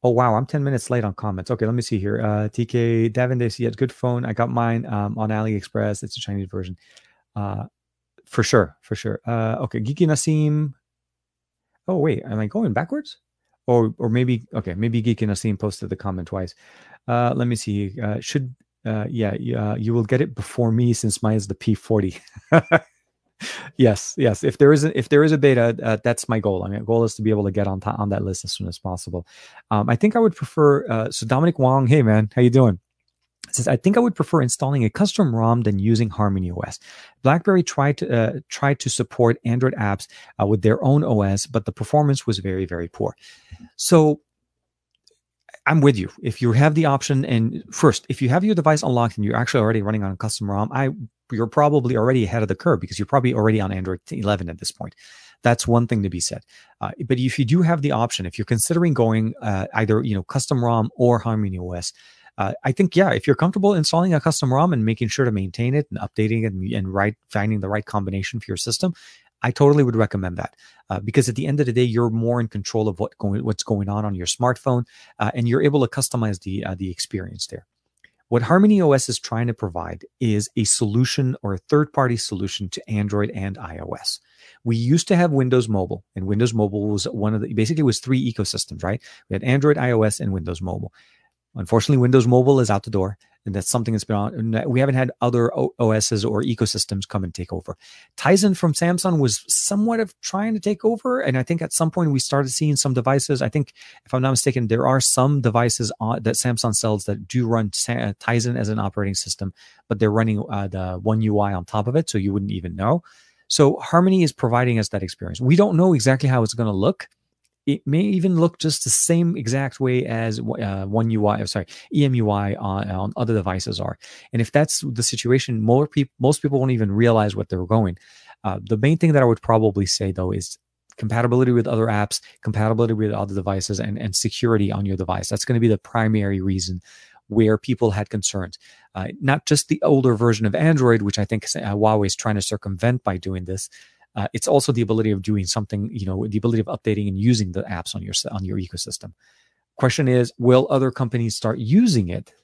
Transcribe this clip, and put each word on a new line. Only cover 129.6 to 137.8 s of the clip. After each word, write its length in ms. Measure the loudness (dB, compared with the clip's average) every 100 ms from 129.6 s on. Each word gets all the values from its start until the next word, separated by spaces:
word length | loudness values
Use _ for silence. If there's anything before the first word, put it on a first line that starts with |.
| 4 2 -2
say, 280 | -2 -2
though, 180 | -2 -4
is 260 | -4 -8 -14 _ _ _ -10
compatibility 560 | -4 0 2 4 4
with 160 | 2 2
other 200 | 0 0
apps, 340 | 0 -2 -6 -12 _
compatibility 520 | -6 0 0 2 2
with 180 | 2 -2
other 240 | -2 -4 -4
devices, 460 | -2 -2 -4 -4
and, 180 | -4 -4
and 160 | -6 -4
security 560 | -4 -2 2 2 2
on 140 | 0 -2
your 100 | -4
device. 320 | -4 -4 -4
That's 160 | -6
gonna 160 | -2 2
be 80 | 4
the 100 | 2
primary 600 | 0 -2 0 0 0 -2
reason 400 | -2 -2 -4 -8 _ -20 -20 _ _
where 300 | 2 4 2
people 340 | 0 0